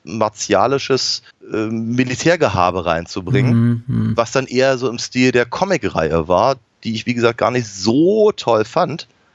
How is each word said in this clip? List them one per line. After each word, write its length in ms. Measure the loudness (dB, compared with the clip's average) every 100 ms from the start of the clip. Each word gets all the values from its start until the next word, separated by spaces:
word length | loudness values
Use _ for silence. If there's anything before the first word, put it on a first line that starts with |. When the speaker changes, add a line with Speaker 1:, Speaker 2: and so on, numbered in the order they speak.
Speaker 1:
martialisches, 1160 | -12 -4 -4 -4 0 2 2 0 0 -2 -2 -6 -10 _ -8
äh, 60 | -6 -4
Militärgehabe 1160 | -4 -2 0 0 0 0 2 2 2 2 0
reinzubringen, 720 | -2 -2 -4 -8 -2 0 2
Speaker 2:
Mhm, 280 | 4 2 0 -2
mhm. 300 | -2 0 0
Speaker 1:
was 160 | 0
dann 140 | -2 0
eher 300 | 2 2 2
so 120 | -2
im 100 | -6
Stil 340 | -6 2 2
der 140 | 4 0
Comicreihe 840 | -2 -2 -2 -2 -2 0 0 2
war, 280 | 2 2 0 _ _
die 100 | -8
ich, 120 | -6 -4
wie 80 |
gesagt, 240 | 0 0 2
gar 120 | 0
nicht 160 | 0 -4
so 640 | -4 0 2 2 4 2
toll 320 | 2 0 0
fand. 440 | 0 -2 -2 -4 -12 _ _